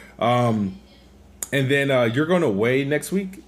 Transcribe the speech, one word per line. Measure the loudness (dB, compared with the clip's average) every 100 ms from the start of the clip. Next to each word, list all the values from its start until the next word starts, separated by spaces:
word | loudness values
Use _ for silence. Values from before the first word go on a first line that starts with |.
| -18 -4
Um, | 0 2 2 0 -2 -6 -18 -20 -20 -20 -20 -14 -6
and | -2 0
then, | 0 2
uh, | 2
you're | 2 0 0
going | 2
away | 2 0 2 0
next | 0 -2 -4
week? | -6 -6 -10